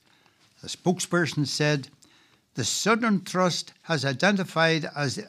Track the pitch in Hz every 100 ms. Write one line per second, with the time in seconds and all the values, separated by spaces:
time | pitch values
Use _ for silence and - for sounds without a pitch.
0 | _ _ _ _ _ - - - 175 185
1 | - 175 151 156 139 - 151 147 127 _
2 | - _ _ _ _ - 113 - 196 226
3 | 233 196 - 185 180 170 - _ - 156
4 | 139 135 185 196 175 160 165 160 - 147
5 | 139 107